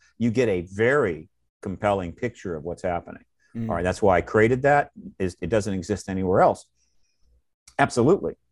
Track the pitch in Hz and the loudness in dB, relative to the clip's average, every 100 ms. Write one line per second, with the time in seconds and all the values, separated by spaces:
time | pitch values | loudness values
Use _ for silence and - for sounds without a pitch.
0 | _ _ 117 113 117 90 87 95 117 147 | _ _ -2 0 0 0 -4 0 2 2
1 | 110 78 82 _ _ _ 104 92 104 101 | 0 -4 -12 _ _ _ -10 -4 0 0
2 | 87 85 123 - 98 80 80 82 92 85 | -2 -6 -8 -8 -10 -8 -8 -6 -4 -4
3 | - - - _ _ 117 113 85 90 90 | -6 -16 -20 _ _ -10 -4 -2 -2 2
4 | 101 87 85 110 113 127 139 143 - - | 4 4 2 4 4 4 2 2 0 -8
5 | 98 - 92 - 87 110 104 95 85 98 | -20 -6 -6 -4 -2 0 0 -4 -4 -6
6 | - 95 92 104 170 98 - _ _ _ | -4 -4 0 4 4 2 -8 _ _ _
7 | _ _ _ _ _ _ - - 135 123 | _ _ _ _ _ _ -12 -2 0 2
8 | 123 190 82 - _ | 2 2 0 -10 _